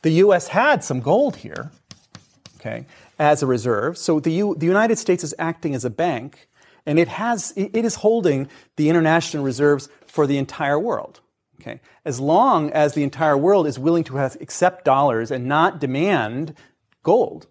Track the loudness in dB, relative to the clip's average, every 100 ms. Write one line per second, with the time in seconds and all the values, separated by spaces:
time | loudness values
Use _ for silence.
0 | 2 4 6 4 2 0 2 2 -2 -6
1 | 0 2 2 -4 -14 -14 -14 _ _ -20
2 | _ -20 _ _ -20 _ -12 -12 -14 -20
3 | -20 0 2 2 0 0 0 -2 -2 -4
4 | -2 0 0 -2 -2 -2 0 2 2 0
5 | 0 -2 -4 -6 -6 -6 -6 -4 -6 -2
6 | -2 -2 -10 _ _ _ _ _ 0 0
7 | 0 -2 -4 -4 -6 -6 -4 -2 -2 0
8 | 0 2 2 0 -4 -14 _ -2 2 2
9 | 4 2 0 -4 -4 2 2 2 -4 _
10 | _ -2 0 0 -4 -4 -2 0 -2 -4
11 | -8 _ _ _ _ _ -18 -18 _ _
12 | -8 -4 2 4 4 2 0 2 2 2
13 | -4 0 2 2 4 4 2 -2 0 0
14 | -2 -4 -4 -6 -12 0 0 2 0 2
15 | 2 0 -2 -6 -2 2 2 0 -4 -2
16 | 0 0 -2 -6 -8 -12 _ _ _ _
17 | 2 2 2 -6 -20